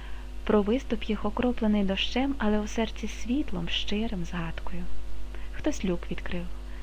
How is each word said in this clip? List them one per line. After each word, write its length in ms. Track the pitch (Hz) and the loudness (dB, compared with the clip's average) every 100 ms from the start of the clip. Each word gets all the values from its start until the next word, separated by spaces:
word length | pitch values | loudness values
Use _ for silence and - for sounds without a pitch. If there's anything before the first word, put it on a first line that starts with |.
| - - - - | -6 -6 -6 -4
Про 180 | - 208 | 2 4
виступ 420 | 202 254 - 226 | 4 0 0 -2
їх, 220 | - 208 214 | -2 -2 -2
окроплений 580 | - 247 240 214 208 | 0 0 2 2 4
дощем, 520 | 196 190 - 240 277 269 | 2 2 0 0 0 0
але 220 | 214 214 | 2 2
у 80 | 208 | 2
серці 400 | - 220 - 208 | -2 -2 -2 -6
світлом 600 | - 220 269 294 180 170 | -4 0 0 0 0 0
щирим 560 | - - 208 226 190 165 | 0 2 0 0 -2 -2
згадкою. 580 | 180 165 - - 180 180 - - - - - - | -2 -4 -2 0 2 4 4 4 2 0 -2 -4
Хтось 340 | - 311 - 185 | -2 0 0 0
люк 260 | 170 - | -2 -2
відкрив, 340 | 170 - 180 175 - - - | -4 -2 -2 -2 -4 -6 -8